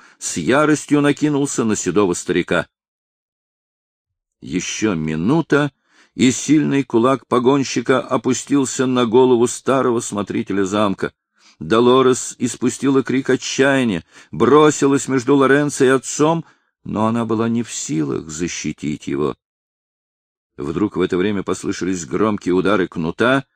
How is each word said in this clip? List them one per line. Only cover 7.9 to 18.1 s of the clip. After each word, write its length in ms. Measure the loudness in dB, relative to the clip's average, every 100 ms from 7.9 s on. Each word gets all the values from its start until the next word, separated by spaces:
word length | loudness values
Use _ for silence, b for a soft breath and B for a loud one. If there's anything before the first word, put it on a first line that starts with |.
| -2
опустился 840 | 0 -4 -2 -4 -2 -2 0 -2 -2
на 220 | 0 2
голову 400 | 4 4 4 2
старого 520 | -2 -2 0 0 -2
смотрителя 640 | -4 -6 -4 -6 -4 -2
замка. 480 | 0 0 0 -2 -6 _ _ _ b b
Долорес 760 | 0 4 6 6 4 2 -4 -6
испустила 640 | -6 -2 -4 -2 0 0
крик 260 | 0 -2 0
отчаяния, 720 | -2 -2 0 2 2 0 -2 -6 b b
бросилась 760 | 0 4 6 6 4 2 2 0
между 280 | -2 2 2
Лоренцо 500 | 4 2 2 2 2
и 40 |
отцом, 560 | 2 -2 -2 0 0 -6 b b _
но 240 | -8 -2 -2
она 180 | -2 -2
была 220 | -2 -2
не 160 | -2
в 80 | -4
силах 580 | -8 -6 -4 -4